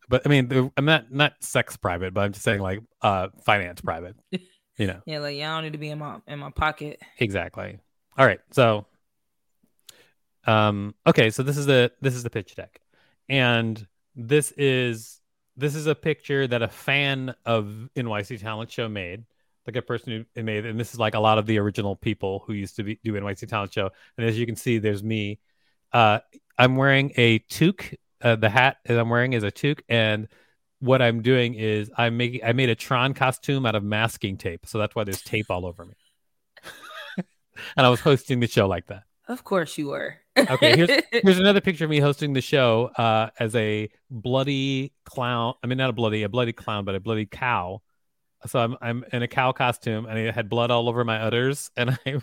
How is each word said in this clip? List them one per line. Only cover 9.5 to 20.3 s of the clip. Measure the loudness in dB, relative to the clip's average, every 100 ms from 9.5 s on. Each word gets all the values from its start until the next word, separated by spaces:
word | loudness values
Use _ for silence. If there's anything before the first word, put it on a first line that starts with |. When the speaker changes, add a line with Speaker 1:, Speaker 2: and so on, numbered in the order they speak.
| _ _ _ _ -20 _ _ _ _ 2
Speaker 1:
um, | 4 4 0 -6 -2 2
okay, | 4 4
so | 2
this | -4 -2
is | 2
the, | 4 4 0
this | -4
is | -4
the | -6
pitch | -8 -10
deck, | -14 -18 _ _ _ _ _ -2
and | 2 4 2 0 -4 -10 _ _ -10
this | 0 0 0 -2
is, | 0 2 0 -4 -10 -20 _ _ _ -6
this | -4
is | -2 -2
a |
picture | -2 -2 -4 -2 -2 0
that | 0
a | -2
fan | -4 0 0 2 -2 -6 -6
of | -2 0 -2 -10 -10
N | -6 -4
Y | -4
C | -6 -10
Talent | -10 -10 -10
Show | -8 -6
made, | -6 -8 -12 -18 _ _ _ -10
like, | -8
a |
person | -6 -8 -6 -10 -10